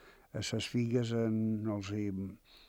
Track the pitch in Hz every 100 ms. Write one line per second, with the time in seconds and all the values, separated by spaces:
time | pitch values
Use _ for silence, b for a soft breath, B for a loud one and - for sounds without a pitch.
0 | b b b 113 101 113 - 123 117 123
1 | 117 117 113 110 110 107 110 104 98 104
2 | 104 95 95 98 b b